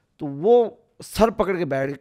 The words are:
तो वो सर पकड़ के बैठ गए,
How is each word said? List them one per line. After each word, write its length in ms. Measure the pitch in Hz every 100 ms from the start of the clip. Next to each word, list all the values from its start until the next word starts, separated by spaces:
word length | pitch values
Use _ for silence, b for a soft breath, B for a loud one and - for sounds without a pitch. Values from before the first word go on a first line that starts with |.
| b -
तो 60 | 143
वो 540 | 139 196 240 220 - _ _
सर 280 | - - 226
पकड़ 280 | 214 190 180
के 80 | 160
बैठ 240 | 135 139
गए, 60 | 143